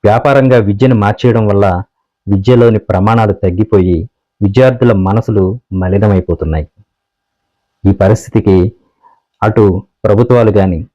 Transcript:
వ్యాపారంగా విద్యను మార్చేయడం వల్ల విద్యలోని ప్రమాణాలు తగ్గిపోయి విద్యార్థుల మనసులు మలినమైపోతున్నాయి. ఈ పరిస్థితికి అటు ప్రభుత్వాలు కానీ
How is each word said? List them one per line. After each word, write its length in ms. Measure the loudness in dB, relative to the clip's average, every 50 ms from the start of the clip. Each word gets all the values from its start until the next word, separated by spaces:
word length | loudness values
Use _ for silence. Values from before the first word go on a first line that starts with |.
| 0
వ్యాపారంగా 520 | 0 0 0 0 0 2 2 2 2 2
విద్యను 380 | 2 2 0 -2 0 0 0 2
మార్చేయడం 520 | 2 0 -2 -2 0 -2 0 0 0 0
వల్ల 360 | 0 0 0 0 0 -2 -4 -8 _ _ _ _ _ _ _ _ -4
విద్యలోని 500 | -4 -2 0 2 2 4 4 2 2 0
ప్రమాణాలు 540 | -2 -2 -2 0 0 0 0 0 0 -2
తగ్గిపోయి 760 | -2 -2 -2 -4 -2 -2 -4 0 0 0 2 2 -2 -2 -4 -10 _ _ _ _ _ _
విద్యార్థుల 500 | -4 -2 2 2 2 2 2 0 0 0
మనసులు 680 | 0 0 0 0 -2 -2 -2 -2 -2 0 -2 -2 -4 -8 _ _
మలినమైపోతున్నాయి. 960 | -6 -6 -4 -2 -2 0 0 2 0 0 0 -2 -6 -6 -4 -6 -4 -6 -6 -8 _ _ _ _ _ _ _ _ _ _ _ _ _ _ _ _ _ _ _ _ _ _ -2
ఈ 60 | -2
పరిస్థితికి 800 | 0 2 2 0 0 -2 -4 -4 -4 -2 0 2 2 2 2 0 -4 _ _ _ _ _ _ _ _ _ _ _ _ _
అటు 400 | -4 -2 0 2 2 2 0 -2 -8 _ _ _ -2
ప్రభుత్వాలు 460 | -2 0 0 2 2 2 2 2 2
కానీ 360 | 2 0 0 0 -2 -6 -8 _ _